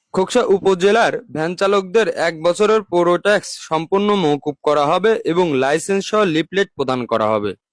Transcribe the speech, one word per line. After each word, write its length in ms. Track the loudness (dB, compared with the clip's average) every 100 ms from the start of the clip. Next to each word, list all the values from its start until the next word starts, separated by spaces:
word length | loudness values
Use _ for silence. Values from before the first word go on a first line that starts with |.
| _
খোকসা 320 | -2 0 0
উপজেলার 800 | 2 2 2 2 2 2 2 -2
ভ্যান 320 | -8 -6 -6 -2
চালকদের 520 | 0 0 0 -2 -2
এক 360 | -2 -4 -2
বছরের 380 | -2 0 2 2
পৌর 340 | 0 0 2 2
ট্যাক্স 300 | 2 0 -2
সম্পূর্ণ 640 | -14 -6 -4 -2 -2 0 2
মওকুফ 400 | 2 0 -4 -4
করা 220 | 0 2 2
হবে 360 | 2 0 0 0
এবং 320 | 0 0 2
লাইসেন্স 480 | 0 0 -2 -4 -2
সহ 200 | 0 0
লিফলেট 440 | 0 -2 -2 -4 -4
প্রদান 300 | -4 -4 -2
করা 220 | 0 0
হবে। 280 | 0 -2 -8 _